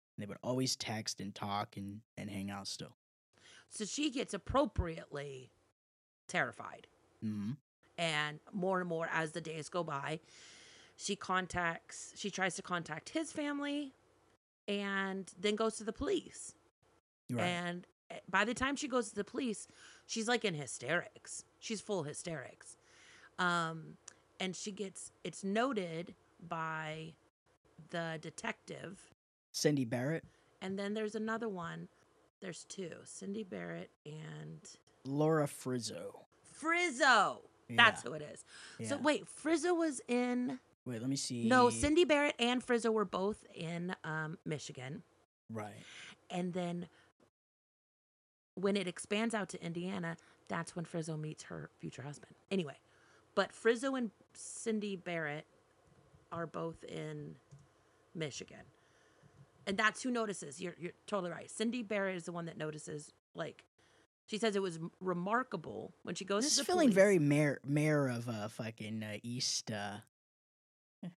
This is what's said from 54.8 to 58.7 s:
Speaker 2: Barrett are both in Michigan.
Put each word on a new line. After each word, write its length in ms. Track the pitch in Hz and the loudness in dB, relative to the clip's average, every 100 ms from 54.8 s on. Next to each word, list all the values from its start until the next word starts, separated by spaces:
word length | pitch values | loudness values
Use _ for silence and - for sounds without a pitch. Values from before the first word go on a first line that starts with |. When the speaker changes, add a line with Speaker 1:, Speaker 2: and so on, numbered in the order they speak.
| 202 190 | 0 -4
Speaker 2:
Barrett 500 | 175 170 151 151 - _ _ _ _ - - - - | -4 -2 -2 -4 -8 _ _ _ _ -20 -20 -20 -10
are 140 | 170 165 | -6 -6
both 360 | 170 165 165 | -4 -6 -6
in 520 | - 165 156 151 147 151 _ 139 - _ _ _ _ | -8 -6 -6 -8 -10 -14 _ -20 -20 _ _ _ _
Michigan. 460 | 175 151 - 92 - - | -6 -6 -6 -12 -16 -20